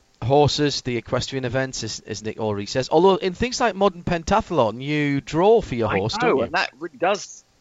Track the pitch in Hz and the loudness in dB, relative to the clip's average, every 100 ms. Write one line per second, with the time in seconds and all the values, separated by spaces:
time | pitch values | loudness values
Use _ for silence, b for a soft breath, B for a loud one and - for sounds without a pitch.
0 | _ - 117 139 143 - 147 - 127 117 | _ -6 2 4 4 2 0 -2 -4 -6
1 | - 127 - 135 127 131 131 - 110 - | -2 -4 -4 -6 -4 -2 -4 -6 -8 -10
2 | - 104 107 - 110 101 101 131 127 165 | -10 -10 -8 -4 -4 -4 -4 -4 2 4
3 | 190 185 190 175 240 240 240 190 196 175 | 6 4 -2 -4 -4 0 -2 2 0 0
4 | - 185 - 202 - 165 110 117 139 151 | -4 -4 0 0 2 2 2 0 -4 0
5 | 143 139 - 156 196 226 - 123 107 98 | 0 -2 -2 2 4 4 2 -2 0 0
6 | 113 - 240 135 - 175 - 127 165 123 | -2 0 0 2 0 -2 -4 -6 -14 -4
7 | 175 202 - - _ _ | -2 -2 -8 -20 _ _